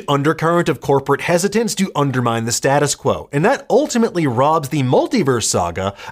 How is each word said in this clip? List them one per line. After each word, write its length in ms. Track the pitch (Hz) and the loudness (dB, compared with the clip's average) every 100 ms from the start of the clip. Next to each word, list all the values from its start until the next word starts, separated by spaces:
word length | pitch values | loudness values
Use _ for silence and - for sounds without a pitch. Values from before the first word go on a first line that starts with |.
| - | 0
undercurrent 600 | 143 143 156 160 175 165 | 0 0 0 0 2 0
of 120 | - | -2
corporate 400 | - 139 - 139 | 0 0 2 -2
hesitance 520 | - 175 190 208 233 - | 0 0 0 0 -2 -2
to 160 | 190 147 | -2 0
undermine 500 | 143 127 120 117 113 | -2 0 0 -2 -2
the 60 | |
status 420 | - 135 143 143 | -2 0 2 0
quo, 340 | - 127 87 76 | -2 -2 -2 -2
and 100 | 143 | 0
that 220 | 196 269 - | 0 0 0
ultimately 600 | 247 294 240 226 180 147 | 0 2 0 0 0 0
robs 420 | 117 143 160 139 | 2 2 2 0
the 140 | 151 | -2
multiverse 600 | 127 175 320 247 139 120 - | 2 2 2 0 2 0 0
saga 500 | 107 85 85 98 - - | -2 -2 -2 -4 -6 -4